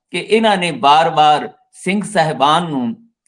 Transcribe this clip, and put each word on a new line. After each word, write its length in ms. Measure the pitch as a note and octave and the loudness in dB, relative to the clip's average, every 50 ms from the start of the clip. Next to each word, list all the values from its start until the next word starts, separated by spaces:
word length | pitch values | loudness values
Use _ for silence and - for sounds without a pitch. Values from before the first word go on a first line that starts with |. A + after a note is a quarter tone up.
| _ _ | _ _
ਕਿ 80 | - F3 | -10 -10
ਇਹਨਾਂ 380 | - - G#3 A3+ A3+ G#3+ G3+ | -4 0 0 2 2 2 0
ਨੇ 160 | F#3 F3+ E3+ D#3 | 0 -2 -4 -4
ਬਾਰ-ਬਾਰ 800 | B2 C#3 C#3 C#3+ D#3 E3 E3 D#3 D#3+ D3+ D3+ D3+ C#3+ B2+ - - _ _ _ _ | 0 2 4 4 4 4 2 2 2 4 4 2 2 -2 -6 -12 _ _ _ _
ਸਿੰਘ 300 | - - F3+ F#3+ G#3+ F3+ | -10 -6 -6 -4 -4 -6
ਸਾਹਿਬਾਨ 680 | - - F3+ D#3+ D#3 D3 B2 C3 D3 D#3 E3 F3 E3 | -4 -2 -2 -2 0 0 0 0 2 2 0 -2 -4
ਨੂੰ, 400 | D3 C3 B2 A#2 A2+ - - _ _ _ _ | -4 -4 -4 -6 -6 -8 -14 _ _ _ _